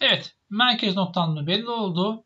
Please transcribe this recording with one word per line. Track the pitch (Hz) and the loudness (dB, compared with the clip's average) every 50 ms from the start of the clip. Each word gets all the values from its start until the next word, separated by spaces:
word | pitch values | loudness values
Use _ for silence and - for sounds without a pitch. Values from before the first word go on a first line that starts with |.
Evet. | 269 262 208 - - - - _ _ - | 2 2 2 2 -2 -6 -18 _ _ -6
Merkez | 202 208 247 247 240 233 - 208 185 | -2 0 2 2 2 2 0 0 0
noktam | 196 185 180 175 185 170 160 156 | 0 0 0 0 0 0 0 0
da | 151 147 | -2 -2
belli | 156 180 220 233 233 | -2 -2 -2 -2 -2
oldu. | 240 226 214 190 170 170 185 208 220 226 - | -4 -2 -2 -2 0 0 0 0 0 -4 -8